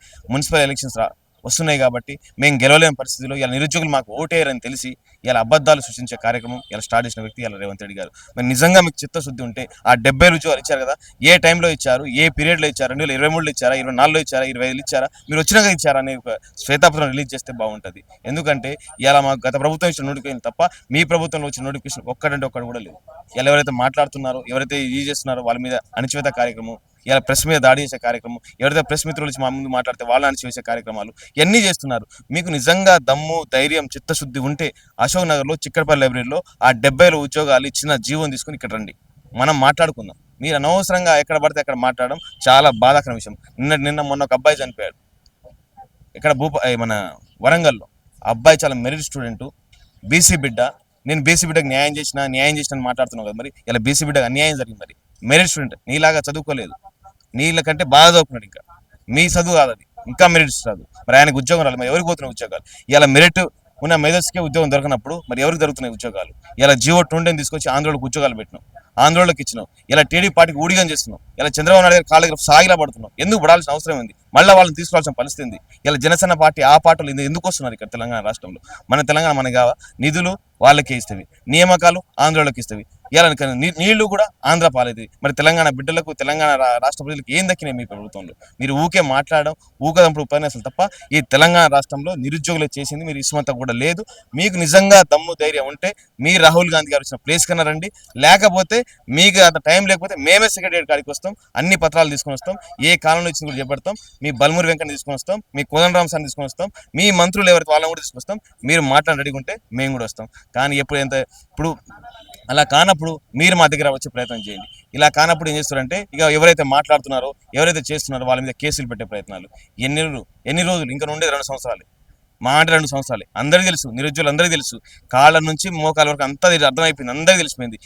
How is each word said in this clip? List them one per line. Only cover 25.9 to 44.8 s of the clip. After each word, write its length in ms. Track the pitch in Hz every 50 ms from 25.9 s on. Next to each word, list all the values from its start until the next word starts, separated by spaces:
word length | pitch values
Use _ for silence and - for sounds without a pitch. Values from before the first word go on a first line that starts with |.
| - 113
అణచివేత 320 | 123 131 - 147 143 143 127 123
కార్యక్రమం, 400 | 120 120 113 113 113 113 117 110 _ _ _ _ _
ఇలా 120 | 127 131 135 127
ప్రెస్ 160 | - 135 135 - 151
మీద 100 | 160 147 127
దాడి 160 | 131 131 135 143
చేసే 160 | 135 - 127 -
కార్యక్రమం, 340 | 120 120 117 - 117 120 117 _ - - _
ఎవరైతే 220 | 120 139 147 160 151 -
ప్రెస్ 160 | 151 147 - 156
మిత్రులు 200 | 143 143 151 147
వచ్చి 100 | 135 - 135
మా 60 | 127 131
ముందు 140 | 135 135 135 127
మాట్లాడితే 300 | 123 123 123 123 - 120 120
వాళ్ళని 200 | 120 131 143 139
అణచివేసే 320 | 135 - - 127 - 127 120
కార్యక్రమాలు 460 | - 117 120 110 113 110 110 104 110 - _ - - _
ఇవన్నీ 240 | - 156 180 208 240 214
చేస్తున్నారు. 380 | 190 170 - - 139 127 113 107 _ _ _ - _ 127
మీకు 140 | 165 175 175 160
నిజంగా 380 | 143 120 156 170 185 190 190 185 170 127 120
దమ్ము, 300 | 135 143 151 160 160 165 156 - -
ధైర్యం, 300 | 131 135 147 151 160 143 131 -
చిత్తశుద్ధి 460 | 135 - - 160 - 147 135 120 139 127 139
ఉంటే 180 | 147 139 165 143 - _ _ _ _ _ 110
అశోక్ 220 | 127 - 185 180 165
నగర్లో 240 | 156 143 135 135 160 151 -
చిక్కడపల్లి 380 | 143 - 165 156 143 156 143 135
లైబ్రరీలో 360 | 131 120 127 120 123 143 170 180 - _ _ 101
ఆ 40 | 127 131 113 110
డెబ్బై 240 | 139 135 131 175
వేల 140 | 180 165 156 143
ఉద్యోగాలు 400 | 139 - 151 151 143 135 127 131 139
ఇచ్చిన 260 | - - - 151 147 127 104
జీవోని 260 | 123 143 156 156 147 135
తీసుకుని 220 | 123 - - 151 135
ఇక్కడ 120 | - 117 113
రండి, 180 | 110 107 98 - _ _ _ _ _ _ _ - 113
మనం 160 | 127 147 156 139 131
మాట్లాడుకుందాం. 520 | 139 147 - 170 156 147 120 110 98 - _ _ _ _ _ 127
మీరు 140 | 156 156 143
అనవసరంగా 540 | 139 151 175 190 190 175 185 180 180 170 160 147 147
ఎక్కడ 160 | - 165 151 143
పడితే 160 | 151 139 151 143
అక్కడ 120 | - 135 123 123
మాట్లాడడం 340 | 127 127 - 127 123 139 160 - - - _ -
చాలా 240 | 131 127 135 147 147 127 110 120
బాధాకర 320 | 127 139 147 - 135 120 113
విషయం. 160 | - 107 104 - _ _ _ -
నిన్న, 200 | 127 143 156 147 135
నిన్న 140 | 143 147 151 147 139
మొన్న 180 | 139 143 143 131
ఒక 60 | 131 127
అబ్బాయి 200 | 127 151 151 135 135
చనిపోయాడు 360 | 127 117 -